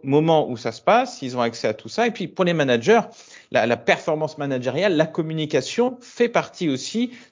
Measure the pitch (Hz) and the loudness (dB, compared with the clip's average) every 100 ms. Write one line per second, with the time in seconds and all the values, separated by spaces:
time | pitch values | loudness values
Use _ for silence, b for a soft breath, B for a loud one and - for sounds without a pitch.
0 | 135 143 160 156 131 120 120 113 - 220 | 0 2 4 4 2 -4 -8 -2 2 2
1 | 254 - 131 123 117 117 120 110 151 - | 2 -6 -8 -4 -4 -2 -4 -4 -6 -2
2 | 233 - 180 - 180 165 139 120 117 226 | -2 -2 -8 -2 0 2 2 2 4 4
3 | - B B B B 127 113 120 - 165 | 2 B B B B 0 2 0 2 0
4 | - 156 156 - 143 131 123 127 202 156 | 0 -2 -2 -4 -4 -2 -2 0 0 2
5 | 160 - 160 160 151 151 - - 247 254 | 0 -2 -4 -4 -2 -2 -2 0 -2 -2
6 | - - 233 185 156 - 170 131 - 220 | -14 -2 0 0 -4 -4 -4 -2 -4 -4
7 | 240 B B | -4 B B